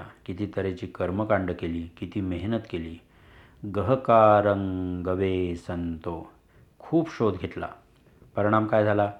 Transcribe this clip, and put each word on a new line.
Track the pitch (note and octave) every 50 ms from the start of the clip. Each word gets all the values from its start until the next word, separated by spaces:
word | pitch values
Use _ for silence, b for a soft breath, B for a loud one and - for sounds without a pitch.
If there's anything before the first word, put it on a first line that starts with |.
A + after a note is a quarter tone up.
| - - - _ -
किती | - F#2 F2+ G#2 F2+ -
तऱ्हेची | G2+ F#2+ F#2+ F#2 F2+ -
कर्मकांड | F2+ - - F#2+ F2 F2+ G2 G#2+ G#2+ G#2+ F#2+ F#2 F2+
केली, | F2 - - E2+ E2 E2+ E2
किती | E2+ - - G2+ F2 - G#2
मेहनत | F#2+ F#2 F2+ E2+ F2 G#2 A#2 A2 A2 -
केली. | - E2+ E2 E2 E2 - _ b b b b b b b b b b b b G#2 F#2
गहकारं | G2+ F#2+ A2 C3 C3 - - A#2 A2+ A2 G#2+ G#2 G#2 G#2 G#2 G2+ G2 G2 F#2+ F#2 F#2 F#2 F#2 F2+ F2+ F2
गवे | F2+ F#2 F#2 G2 F#2+ F#2 F#2 F2+ F2 E2+
संतो, | E2+ - - F2+ F2 E2+ E2+ E2 D#2+ - F2 E2 E2 D#2+ - - _ _ b b b b b b _
खूप | - - D#3+ E3 D#3+ - -
शोध | - A#2+ G#2+ F#2 F2+
घेतला. | F2 E2+ - E2+ E2+ - - - _ _ _ b b b b b b b -
परिणाम | - G2+ G#2 G#2+ A2 G#2+
काय | G#2+ A#2 A2 G#2+
झाला? | G#2+ G#2 G#2 G#2 G2+ G2+ -